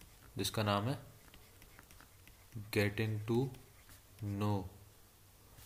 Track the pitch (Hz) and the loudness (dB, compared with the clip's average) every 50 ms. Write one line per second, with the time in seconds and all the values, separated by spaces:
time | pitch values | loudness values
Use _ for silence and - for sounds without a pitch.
0 | - - - - - - - - 98 - - 113 104 104 101 101 104 120 143 - | -18 -20 -20 -20 -20 -8 -4 -2 -2 0 0 0 2 4 4 4 2 0 -2 -4
1 | - - - - - - - - - - - - - - - - - - - - | -6 -12 -20 -20 -20 -20 -20 -20 -20 -20 -20 -20 -20 -20 -20 -20 -20 -20 -20 -20
2 | - - - - - - - - - - - 110 104 - - 107 101 104 104 - | -20 -20 -20 -20 -20 -20 -20 -20 -18 -14 -12 -12 -8 0 4 4 4 4 4 2
3 | 110 110 110 107 107 110 117 120 135 139 - - - - - - - - - - | 2 2 0 0 0 2 4 4 2 2 -2 -8 -16 -20 -20 -20 -20 -20 -20 -20
4 | - - - - 107 101 101 101 104 104 104 98 90 90 - - - - - - | -20 -20 -12 -6 -4 -2 0 2 2 2 2 2 0 -4 -10 -16 -20 -20 -20 -20
5 | - - - - - - - - - - - - - | -20 -20 -20 -20 -20 -20 -20 -20 -20 -20 -20 -20 -20